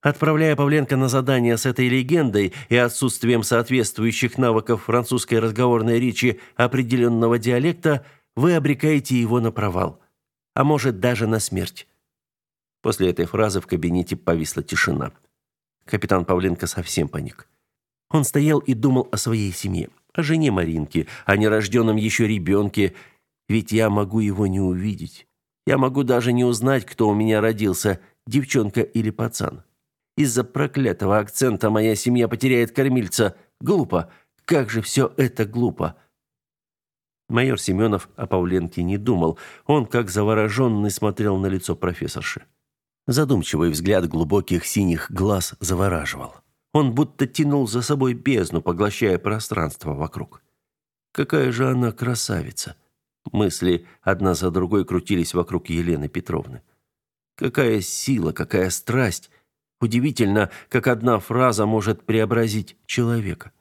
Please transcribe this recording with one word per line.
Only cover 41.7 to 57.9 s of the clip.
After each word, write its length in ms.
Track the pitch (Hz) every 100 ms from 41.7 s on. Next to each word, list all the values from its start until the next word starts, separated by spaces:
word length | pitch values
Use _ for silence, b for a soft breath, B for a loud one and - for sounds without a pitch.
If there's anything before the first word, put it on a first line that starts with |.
| 82
профессорши. 680 | 90 85 76 - - - - _ _ _ _ _ -
Задумчивый 600 | 127 147 117 80 78 85
взгляд 380 | 76 87 98 85
глубоких 580 | 80 80 101 - 87 -
синих 440 | - 95 82 -
глаз 460 | 95 95 98 90 -
завораживал. 760 | 85 92 98 87 - 67 65 - _ _ _
Он 200 | 151 139
будто 340 | 117 151 _ 151
тянул 400 | - 147 143 123
за 140 | 113
собой 320 | 120 147 131
бездну, 480 | 120 - 123 85 85
поглощая 560 | 82 87 104 - 110 90
пространство 760 | 101 107 - 107 80 - 78
вокруг. 500 | 71 78 - 76 - _ _ _ _ _ _ _
«Какая 380 | - 147 156 127
же 180 | 117 131
она 220 | 127 120
красавица!» 840 | 110 120 117 - 90 78 - - - _ _ _ _ -
Мысли 540 | - 104 - 90 87 B B
одна 320 | - 92 95
за 180 | 85 92
другой 340 | 87 90 104 90
крутились 480 | 90 87 95 80
вокруг 360 | 87 85 90 -
Елены 400 | 82 87 80 73
Петровны. 520 | - - 82 - 64 _ _ _ _ _ _ _ -
Какая 460 | - 120 131 110
сила, 500 | 90